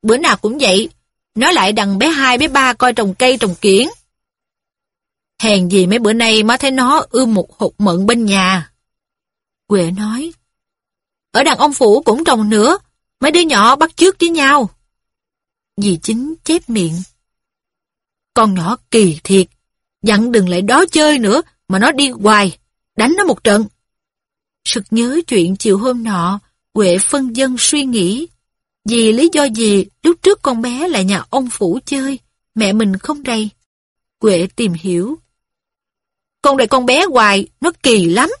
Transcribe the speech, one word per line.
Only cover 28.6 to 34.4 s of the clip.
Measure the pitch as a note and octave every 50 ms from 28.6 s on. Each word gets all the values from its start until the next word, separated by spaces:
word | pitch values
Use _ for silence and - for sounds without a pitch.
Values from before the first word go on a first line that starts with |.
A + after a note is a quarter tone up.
| _ _ _ _ _
Vì | G#3 A#3 A#3 A3+ A3 G#3+
lý | A#3 D4 E4+ E4+
do | D4+ D4
gì | C#4 A3 G#3+ A#3 G#3+ G3+ G3 F3+ - _ _ _
lúc | D#4 E4+ - _
trước | F#4 G#4 G#4 _
con | - B3+ A3+ A3+
bé | B3 A#3+ B3+ D#4 F#4
lại | D#4+ D4+ C#4+
nhà | - G3+ - - _
ông | - C4+ C4 B3
phủ | - - G#3 F3 E3+ C4 -
chơi, | - - C#4 C4 C4+ C#4 B3 _ _ _ _ _ _ _
mẹ | A3 A3 G3 G3+
mình | A3 A3+ G3+ F#3+
không | F#3+ - - D4+ D4 C#4
rầy? | C4 A#3+ A3 G#3+ G#3+ _ _ _ _ _ _ _ _ _ _ _ _ _ _
Huệ | - A3 F#3+ E3